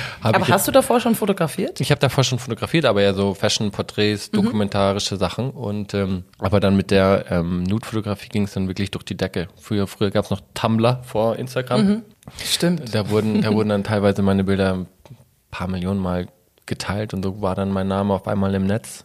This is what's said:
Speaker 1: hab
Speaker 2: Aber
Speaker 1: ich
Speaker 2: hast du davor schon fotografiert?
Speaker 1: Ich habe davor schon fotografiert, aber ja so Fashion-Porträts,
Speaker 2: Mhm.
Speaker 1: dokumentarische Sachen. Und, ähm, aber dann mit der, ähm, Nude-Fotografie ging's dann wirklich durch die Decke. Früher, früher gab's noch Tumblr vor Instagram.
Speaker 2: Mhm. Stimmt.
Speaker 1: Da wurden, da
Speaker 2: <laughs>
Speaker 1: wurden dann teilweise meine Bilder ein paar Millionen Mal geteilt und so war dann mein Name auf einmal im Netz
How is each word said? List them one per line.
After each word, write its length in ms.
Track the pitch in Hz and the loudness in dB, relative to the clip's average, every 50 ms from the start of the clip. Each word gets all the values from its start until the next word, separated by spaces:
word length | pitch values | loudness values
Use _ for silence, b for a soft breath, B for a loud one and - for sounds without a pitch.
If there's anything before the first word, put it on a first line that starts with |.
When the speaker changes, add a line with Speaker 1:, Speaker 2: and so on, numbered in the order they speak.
| B B B B - | B B B B 0
Speaker 1:
hab 100 | 110 - | 2 2
Speaker 2:
Aber 100 | - 180 | 2 4
Speaker 1:
ich 60 | - | 4
Speaker 2:
hast 160 | 156 - - | 2 2 2
du 60 | 285 | 4
davor 260 | 277 269 262 - 233 240 | 4 4 4 4 2 2
schon 160 | - 240 226 | 2 2 2
fotografiert? 680 | - 220 202 190 - 170 151 - - 202 330 381 - | 2 0 0 0 0 -2 -2 -2 -4 -6 -4 -4 -4
Speaker 1:
Ich 120 | 139 - | 0 2
habe 80 | 143 - | 2 4
davor 240 | - 127 - - 127 | 2 2 2 2 2
schon 160 | - 127 113 | 2 0 -4
fotografiert, 440 | - - 117 - 110 - - 165 151 | -4 -6 -6 -6 -4 0 0 2 2
aber 160 | 123 104 101 | 4 4 4
ja 140 | 101 101 95 | 4 4 4
so 180 | 95 98 101 92 | 2 0 0 0
Fashion-Porträts, 960 | - - 107 - - 113 101 - - 101 - - - 104 107 104 101 - - | 0 0 0 0 0 -2 -4 -4 -4 -6 -4 -2 0 0 0 0 -2 -4 -4
Speaker 2:
Mhm. 100 | - 208 | 0 0
Speaker 1:
dokumentarische 760 | 196 233 233 208 208 - - 101 98 98 98 101 - - 104 92 | 0 0 0 0 -2 0 0 2 2 2 2 0 -2 -4 -2 -2
Sachen. 320 | 101 90 - - 117 131 | -2 -2 -2 -4 -6 -6
Und, 440 | 127 143 120 104 101 107 101 - - | -6 -8 -8 -6 -6 -6 -6 -4 -4
ähm, 300 | 101 98 95 95 90 90 - _ - | -2 -2 -2 -2 -4 -6 -10 _ -6
aber 180 | - 98 98 101 | -2 0 2 4
dann 180 | 95 98 98 | 4 4 4
mit 140 | 98 95 - | 4 4 4
der, 360 | 95 95 95 95 98 92 - - | 4 4 6 6 4 2 2 0
ähm, 320 | 92 87 85 85 90 90 | 0 0 0 0 -2 -2
Nude-Fotografie 640 | 90 92 101 110 - - - 110 98 104 101 - - - | 0 0 -2 -2 -4 -4 -6 -4 -4 -4 -6 -6 -8 -6
ging's 260 | - 107 101 98 - | -4 -2 -2 -2 -2
dann 120 | 98 95 | -4 -4
wirklich 240 | 92 92 101 101 95 | -4 -2 -4 -4 -4
durch 140 | - - - | -6 -8 -8
die 120 | - 98 | -10 -6
Decke. 300 | 87 95 92 - 98 85 - - - | -4 -4 -4 -2 -4 -6 -6 -10 -18
Früher, 260 | - - 110 101 98 | -8 -4 -2 -2 -2
früher 240 | 92 - - 110 98 | -2 -2 -2 -2 0
gab's 200 | 98 107 98 - | 0 0 0 0
noch 100 | 104 95 - _ - | -4 -6 -8 _ -6
Tumblr 480 | - - 110 113 110 113 120 123 127 - | -2 0 0 2 4 4 2 2 0 -4
vor 320 | - - 107 110 117 113 | -4 -2 0 0 0 0
Instagram. 500 | - 123 127 - 131 123 - 123 214 214 | -2 -6 -6 -6 -6 -4 0 2 2 4
Speaker 2:
Mhm. 160 | 196 208 226 233 - - _ _ - - - - | 4 2 0 -4 -10 -20 _ _ -18 -14 -10 -6
Stimmt. 480 | - - - 165 170 180 151 143 117 | -6 -2 0 0 0 0 0 -4 -2
Speaker 1:
Da 160 | 107 110 101 95 | -2 -2 0 2
wurden, 340 | 104 107 104 110 107 104 | 2 2 2 2 2 2
da 100 | 113 110 | 2 2
Speaker 2:
<laughs> 20 | 107 | 2
Speaker 1:
wurden 140 | 107 107 104 | 2 2 2
dann 160 | 104 101 98 | 0 0 0
teilweise 380 | - 110 104 98 101 98 104 | 0 0 2 4 4 4 4
meine 200 | 98 98 98 98 | 2 2 2 2
Bilder 320 | 95 95 98 95 95 95 92 | 2 2 2 2 2 2 0
ein 120 | 92 90 - _ _ _ - 123 - - _ _ _ _ _ | -2 -4 -8 _ _ _ -20 -20 -20 -20 _ _ _ _ _
paar 160 | - - 90 92 | -10 -8 -6 -4
Millionen 320 | 92 90 87 92 101 98 | -4 -4 -2 -2 -2 -2
Mal 260 | 92 90 90 90 90 - - _ _ _ _ _ _ | -2 -2 -2 -2 -4 -6 -12 _ _ _ _ _ _
geteilt 460 | - - - - - 95 104 107 107 | -10 -8 -8 -6 -6 -4 -4 -4 -4
und 100 | - 95 | -4 -4
so 200 | 92 95 95 104 | -4 -4 -4 -2
war 120 | 104 95 92 | -2 -2 -2
dann 160 | 98 98 98 | -2 -2 -2
mein 180 | 98 95 95 98 | -2 -2 0 0
Name 260 | 98 98 101 101 98 | 0 0 0 0 0
auf 120 | 92 - | -2 -2
einmal 280 | 107 107 101 98 98 98 | -2 -2 0 0 0 0
im 100 | 95 95 | 0 0
Netz 380 | 95 101 113 - - - - | 0 0 -2 -4 -8 -16 -18